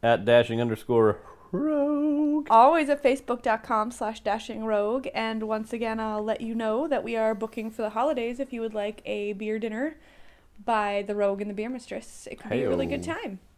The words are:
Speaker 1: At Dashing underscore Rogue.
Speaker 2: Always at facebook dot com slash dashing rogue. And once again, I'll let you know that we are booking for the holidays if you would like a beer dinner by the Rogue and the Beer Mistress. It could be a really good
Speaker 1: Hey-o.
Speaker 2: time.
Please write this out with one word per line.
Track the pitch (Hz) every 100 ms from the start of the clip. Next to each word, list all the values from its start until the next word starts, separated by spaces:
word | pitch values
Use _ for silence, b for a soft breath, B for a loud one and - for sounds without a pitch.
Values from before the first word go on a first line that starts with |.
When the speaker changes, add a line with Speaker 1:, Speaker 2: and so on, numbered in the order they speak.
Speaker 1:
At | 117 117 101
Dashing | 120 117 117
underscore | 120 107 - 120 110 104 B B B
Rogue. | 180 302 294 285 294 302 294 302 302 294
Speaker 2:
Always | 226 254 330 285
at | 285
facebook | 269 269 - 240
dot | 254 220
com | - 220 220
slash | 240 220 220
dashing | 214 214 - 220 220
rogue. | 208 208 254 254
And | - 220 220
once | 214 220 220
again, | 233 226 220
I'll | 220 214
let | 214 220
you | 226
know | 226 220 220 311
that | 262
we | 226 226
are | 220
booking | 220 220 - 220
for | 214
the | 214
holidays | 220 269 269 233 247
if | 269
you | 233
would | 226
like | 214 208 214 -
a | 208 208
beer | 202 214 220
dinner | 220 214 294 311 b b b b b - 208
by | 226 208 202 202
the | 208
Rogue | 202 196
and | 208
the | 202
Beer | 220
Mistress. | 262 - 208 - - -
It | -
could | 220
be | 208
a | -
really | - -
good | - 90
Speaker 1:
Hey-o. | 330
Speaker 2:
time. | 415 190 -